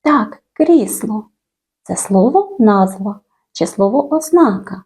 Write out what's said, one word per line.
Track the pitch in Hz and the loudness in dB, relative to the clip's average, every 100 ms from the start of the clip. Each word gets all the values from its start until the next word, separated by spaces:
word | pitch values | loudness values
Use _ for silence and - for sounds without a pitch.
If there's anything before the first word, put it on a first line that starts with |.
Так, | 302 294 214 - _ | 0 0 -2 -10 _
крісло. | - 320 330 190 - 220 214 - _ _ _ _ _ | -2 2 2 2 -6 -8 -8 -10 _ _ _ _ _
Це | - 185 | -10 -10
слово | - 196 220 349 403 - | 0 2 4 2 -2 2
назва | 220 202 190 190 202 202 _ _ _ | 2 4 2 -2 -10 -10 _ _ _
чи | - - | -6 -6
слово | - 196 262 285 311 | 0 0 0 -2 -4
ознака? | - 339 277 190 - - | 0 2 2 0 -10 -16